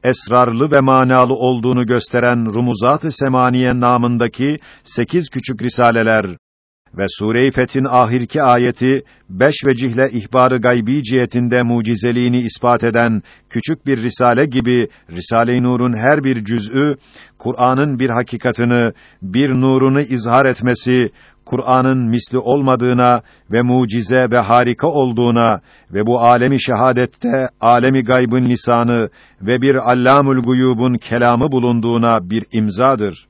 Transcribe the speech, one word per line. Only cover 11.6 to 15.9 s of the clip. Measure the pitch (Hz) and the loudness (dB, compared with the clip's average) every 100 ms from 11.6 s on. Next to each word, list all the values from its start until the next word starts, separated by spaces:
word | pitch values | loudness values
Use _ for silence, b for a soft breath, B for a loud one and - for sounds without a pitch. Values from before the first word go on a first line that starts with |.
mucizeliğini | 120 120 110 113 117 120 123 123 | 0 -2 -2 -2 -2 -2 0 -2
ispat | 117 - 123 120 | -4 -2 0 2
eden | 117 113 117 110 b b _ | 0 0 0 -2 b b _
küçük | 120 - 160 139 | -8 -6 -6 -4
bir | 127 | -4
risale | 117 - 123 117 151 | -4 0 0 2 0
gibi | 127 120 123 110 b b | -2 0 0 -2 b b
Risale-i | 85 90 113 117 123 | -12 -4 -2 0 0
Nur'un | 123 123 123 | 0 -2 -2